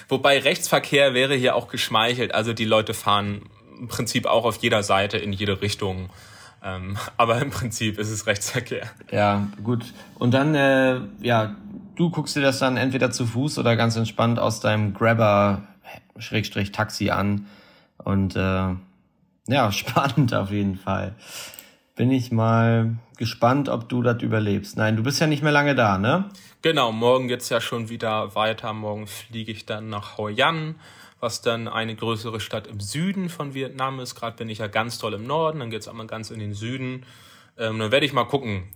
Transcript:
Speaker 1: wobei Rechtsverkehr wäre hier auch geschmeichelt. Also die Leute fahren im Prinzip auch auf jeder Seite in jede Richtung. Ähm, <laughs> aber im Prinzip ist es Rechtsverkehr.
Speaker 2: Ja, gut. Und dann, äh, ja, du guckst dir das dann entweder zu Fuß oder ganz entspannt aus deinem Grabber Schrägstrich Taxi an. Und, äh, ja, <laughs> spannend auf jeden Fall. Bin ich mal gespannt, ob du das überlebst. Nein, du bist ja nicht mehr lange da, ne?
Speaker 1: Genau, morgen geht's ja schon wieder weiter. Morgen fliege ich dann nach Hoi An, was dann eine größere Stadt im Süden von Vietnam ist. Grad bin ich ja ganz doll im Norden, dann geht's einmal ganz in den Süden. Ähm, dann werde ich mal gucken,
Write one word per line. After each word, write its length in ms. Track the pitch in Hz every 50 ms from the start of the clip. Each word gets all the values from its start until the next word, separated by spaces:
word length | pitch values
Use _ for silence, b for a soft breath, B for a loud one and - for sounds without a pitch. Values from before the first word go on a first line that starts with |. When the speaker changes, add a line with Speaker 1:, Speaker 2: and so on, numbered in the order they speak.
| B B
Speaker 1:
wobei 300 | 135 127 131 - 135 135
Rechtsverkehr 720 | 127 143 180 - - - - 143 - - - 143 139 139 123
wäre 220 | 123 131 135 143
hier 220 | 131 123 127 -
auch 100 | 110 110
geschmeichelt. 640 | - - 113 - - 117 110 110 120 123 127 117 98 -
Also 200 | 104 110 117 113
die 120 | 107 113
Leute 300 | 110 110 110 107 107 110
fahren 480 | - - 107 101 101 104 101 101 101 - - - - - - - -
im 80 | 127 113
Prinzip 380 | - - 123 113 - 127 -
auch 180 | - - 117 113
auf 140 | 117 110 -
jeder 260 | - 117 113 107 98
Seite 340 | - 98 95 98 101 - 107
in 140 | 104 104 98
jede 280 | 95 104 101 98 92
Richtung. 500 | - 101 - - 107 98 92 92 92 92 B B B B B B B B B B -
Ähm, 340 | 98 92 92 92 95 101 104 -
<laughs> 100 | - -
aber 260 | - 120 117 113 120 151
im 80 | 143
Prinzip 480 | - - - 117 104 - 117 107 104 107
ist 120 | 107 110
es 180 | 110 104 - -
Rechtsverkehr. 600 | 104 101 - - - 127 120 - 123 - - 113 - - - -
Speaker 2:
Ja, 380 | - 104 104 104 101 101 101 101 - - 104
gut. 220 | 117 123 117 - - - B B B B B
Und 120 | 123 123 120
dann, 220 | 135 139 156 156
äh, 460 | 143 139 139 135 131 131 131 131 127 107 101 - -
ja, 360 | - 120 120 113 110 104 104 - - - - - - - -
du 140 | - 170 170
guckst 260 | 170 - 143 - -
dir 60 | 147 139
das 180 | 139 131 135
dann 160 | 135 131 127
entweder 340 | 120 123 135 123 135 131 123
zu 160 | 113 - 127
Fuß 320 | 113 113 120 135 151 - 139
oder 160 | 127 120 117
ganz 220 | 113 117 117 113
entspannt 420 | 113 113 113 - - 117 117 117 113
aus 220 | - 110 110 -
deinem 340 | - 107 107 107 107 104 98
Grabber 680 | - 113 113 117 110 113 104 101 101 101 101 101 95 - - - _ - B B B B _ - -
Schrägstrich 540 | 113 - - 110 101 - - 107 104 101 -
Taxi 380 | - 107 104 - - 101 90
an. 360 | 87 92 98 101 101 101 101 B B B B B B B B B B -
Und, 380 | - - 101 98 98 92 -
äh, 380 | 98 95 95 95 92 95 92 92 92 - - _ _ _ _ _ _ _ _ _ _ _
ja, 260 | - 127 143 123 107 101
<laughs> 0 |
spannend 600 | - - - - 190 139 139 - - 143 113 110
auf 160 | 107 101 98
jeden 260 | 101 104 101 98 95
Fall. 380 | 95 - 98 95 95 95 95 107 B B B B B B B B B B B B B B B _
Bin 140 | - 117 127
ich 220 | 131 131 117 - 117
mal 640 | 110 110 113 113 113 113 113 117 113 113 113 113 117 - _ _
gespannt, 520 | - 120 107 - - - 120 131 143 139 135
ob 200 | 120 120 113 -
du 140 | 127 123 120
das 180 | 123 117 117 -
überlebst. 540 | 117 113 110 107 104 101 101 - - -
Nein, 200 | - 110 110 110
du 60 | 107 110
bist 180 | 131 139 -
ja 60 | 165
nicht 160 | 156 151 139 151
mehr 100 | 151 147
lange 220 | 143 143 147 139
da, 240 | 127 117 104 98 95
ne? 320 | 98 117 147 180 196 202 B B B B B B -
Speaker 1:
Genau, 280 | 160 160 147 127 117
morgen 380 | 110 110 117 120 127 131 127 123
geht's 200 | 123 120 - -
ja 100 | 131 117
schon 280 | - - 127 117 113 110
wieder 460 | 117 113 120 113 107 110 104 98 101
weiter. 380 | 104 107 110 110 110 - 113 107
Morgen 340 | 107 107 107 107 107 107
fliege 460 | 104 - - - - 117 113 110 110 110
ich 140 | 98 -
dann 240 | - 113 107 110 110
nach 280 | 110 104 101 - - -
Hoi 240 | 107 107 107 113 131
An, 320 | 156 165 160 156 156 156 B B B B B B B B B
was 200 | - 113 - -
dann 280 | - 123 117 117 113 110
eine 260 | - 113 110 110 110
größere 460 | 107 - 113 113 104 110 120 110 110
Stadt 260 | 98 - - 110 104
im 140 | - 117 101
Süden 480 | 101 101 - 143 170 190 190 196 185 170
von 260 | 170 - 151 139 131
Vietnam 460 | 135 135 127 127 131 131 135 135 131
ist. 160 | 127 123 -
Grad 200 | - - 117 113
bin 120 | - 117 113
ich 100 | 107 101
ja 80 | 110
ganz 320 | 104 101 110 113 120 117 -
doll 160 | - 110 107
im 100 | 101 110
Norden, 360 | 127 139 160 165 156 156 156
dann 100 | 123 117
geht's 160 | 113 107 -
einmal 220 | 104 98 113 113 110
ganz 220 | 113 110 110 -
in 100 | 117 110
den 140 | 107 104 101
Süden. 500 | 101 110 117 127 131 131 127 131 131 131 B B B B B B B B B B
Ähm, 220 | - 117 110 110 110
dann 140 | 110 107 123
werde 120 | 139 151
ich 80 | 139 139
mal 120 | 135 117
gucken, 400 | - - 139 135 117 101 95 92 - -